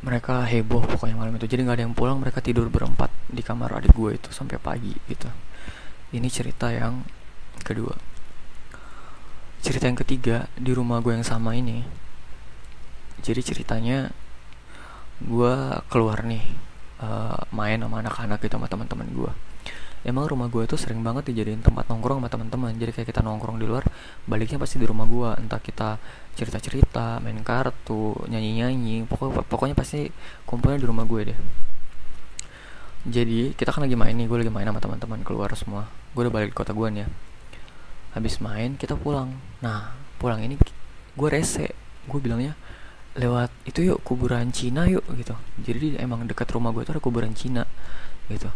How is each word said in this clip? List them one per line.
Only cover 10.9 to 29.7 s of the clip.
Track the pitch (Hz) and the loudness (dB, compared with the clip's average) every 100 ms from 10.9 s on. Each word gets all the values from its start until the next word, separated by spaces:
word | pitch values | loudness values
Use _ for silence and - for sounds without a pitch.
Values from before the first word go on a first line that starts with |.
| 120 | 0
gue | 117 | 0
yang | 117 | 0
sama | 113 113 113 | 0 2 2
ini. | 113 123 117 131 - - - - - - - - - - - - - | 2 2 -2 -4 -6 -6 -6 -6 -8 -8 -10 -10 -8 -8 -8 -8 -4
Jadi | - 113 - | -2 -2 -2
ceritanya | - - 110 113 131 135 - - - - - - - - - - - | -2 0 0 0 0 -4 -6 -8 -10 -12 -16 -14 -16 -14 -12 -10 -6
gue | 113 117 120 127 135 - - | -2 2 2 2 -2 -6 -2
keluar | 123 113 110 113 | 0 0 0 -2
nih, | 110 - - - - - - | 4 4 4 -2 -8 -12 -10
eh, | 113 110 110 - - | -6 -4 -2 -2 -2
main | 107 107 110 | -2 -2 -2
sama | 113 113 | -2 -2
anak-anak | 110 107 117 104 | -2 -4 0 0
gitu, | 107 113 | 2 0
sama | - | 0
teman-teman | 92 113 - 57 | -4 -4 -6 -6
gue. | 64 60 - - - - - - - | -4 -4 -4 -4 -6 -8 -6 -4 -4
Emang | - 127 151 | -4 -2 -2
rumah | 139 120 | -4 -2
gue | 117 123 | -2 0
tuh | |
sering | 156 - 113 | 0 0 -2
banget | 113 120 147 | -4 -4 -4
dijadiin | 117 107 107 | -4 -4 2
tempat | - 117 113 | 2 2 0
nongkrong | 113 110 135 | 0 0 -2
sama | 120 | -2
teman-teman. | 117 113 123 123 | -4 -4 -4 -4
Jadi | 113 117 | -4 -6
kayak | 117 117 | -6 -8
kita | 113 | -4
nongkrong | 110 107 113 113 | -4 -4 -6 -4
di | 110 | -2
luar, | 117 139 - - - - | 0 -2 -4 -14 -14 -4
baliknya | 110 113 143 | -2 -2 -2
pasti | - - | 2 6
di | |
rumah | 117 110 - | 8 10 10
gue. | 120 120 107 | 10 6 2
Entah | 110 110 | 0 -4
kita | - - 110 107 - - - | -6 -4 -4 -4 -8 -12 -10
cerita-cerita, | - - 113 - 135 - 117 117 113 | -6 -4 -6 -6 4 4 4 -4 -4
main | 113 110 - | -4 -4 0
kartu, | 117 131 - - 110 107 104 - | 0 0 -4 -6 -4 -2 -4 -4
nyanyi-nyanyi, | 113 110 113 120 131 117 113 113 | -4 -2 0 0 0 -2 -2 -2
pokok-, | - 135 127 131 | -4 -2 -4 -4
pokoknya | 117 135 | -2 0